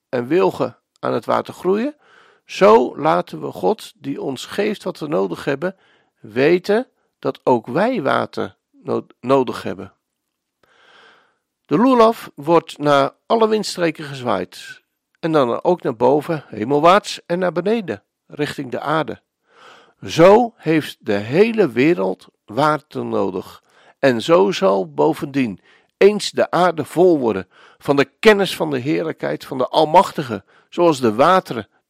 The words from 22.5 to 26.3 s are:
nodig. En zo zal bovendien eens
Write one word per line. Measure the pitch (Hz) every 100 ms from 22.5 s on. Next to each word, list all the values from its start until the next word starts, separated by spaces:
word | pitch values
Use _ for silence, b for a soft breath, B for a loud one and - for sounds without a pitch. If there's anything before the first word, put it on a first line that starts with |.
| 107 151 151 _ 127 120
nodig. | 110 98 92 - - b b b b
En | 139 117
zo | 165 175 202
zal | 170 190 196 175
bovendien | 143 151 156 147 139 120 87 b b b -
eens | 196 208 -